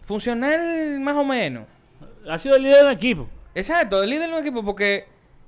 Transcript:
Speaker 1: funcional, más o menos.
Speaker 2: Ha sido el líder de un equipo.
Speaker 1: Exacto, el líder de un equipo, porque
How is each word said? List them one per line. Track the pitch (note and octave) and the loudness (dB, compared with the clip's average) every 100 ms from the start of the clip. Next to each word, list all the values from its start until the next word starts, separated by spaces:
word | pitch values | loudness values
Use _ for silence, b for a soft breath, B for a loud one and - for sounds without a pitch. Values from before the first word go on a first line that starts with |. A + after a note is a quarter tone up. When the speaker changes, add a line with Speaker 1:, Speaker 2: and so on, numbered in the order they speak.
Speaker 1:
funcional, | - G#3 A#3+ A#3 C4+ D#4 E4+ E4 D#4 C#4+ | -10 -6 -4 -4 -2 -2 -2 -4 -4 -4
más | C4+ D4 | -4 -2
o | |
menos. | C#4 B3+ E3+ A#2+ G#2+ _ _ - - - - | -2 -2 -4 -6 -14 _ _ -20 -20 -18 -10
Speaker 2:
Ha | E3 | -6
sido | C4+ C4+ | 2 4
el | |
líder | C4+ C#4 | 8 8
de | C#4+ | 8
un | |
equipo. | A3 A#3+ F#3 B2 - - - | 4 -2 -2 -6 -14 -12 -8
Speaker 1:
Exacto, | F#3+ E4+ C4 G3 | -2 0 0 0
el | G3+ | 0
líder | D4 E4 | -2 -4
de | E4 | -4
un | |
equipo, | D4+ B3 | -4 -6
porque | G3+ G3+ G3+ G3+ - _ _ - | -6 -2 -2 -2 -6 _ _ -20